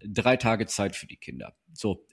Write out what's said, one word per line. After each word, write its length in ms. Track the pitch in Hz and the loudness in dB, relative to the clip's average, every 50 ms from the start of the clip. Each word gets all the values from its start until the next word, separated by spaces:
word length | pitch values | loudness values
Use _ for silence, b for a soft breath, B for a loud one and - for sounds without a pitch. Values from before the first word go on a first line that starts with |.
| - | -10
drei 320 | 104 101 117 113 123 127 | -8 -2 2 4 6 6
Tage 300 | 123 - 113 113 104 110 | 6 4 4 2 2 0
Zeit 280 | - - - 101 98 90 | -2 -2 -2 -2 -2 -2
für 120 | - - | -6 -14
die 100 | - - | -16 -18
Kinder.“ 380 | - - - - 65 50 - - _ _ _ 165 | -18 -16 -14 -12 -12 -12 -14 -16 _ _ _ -12
So, 340 | - - 107 92 - - _ | -6 -4 -4 -4 -4 -8 _